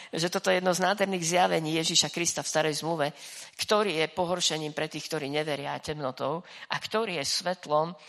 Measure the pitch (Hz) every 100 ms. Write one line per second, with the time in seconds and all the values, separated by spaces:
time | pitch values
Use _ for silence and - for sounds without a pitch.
0 | - 165 170 190 190 185 185 170 185 208
1 | 190 185 160 175 185 170 156 160 160 170
2 | 147 - 170 - 143 160 156 143 151 170
3 | 143 - - - - - - 214 208 160
4 | 156 - 170 180 165 156 156 151 156 156
5 | - 156 139 147 156 143 143 143 - 151
6 | 135 127 135 160 - - - - - 214
7 | 220 170 139 - 180 180 - 151 165 180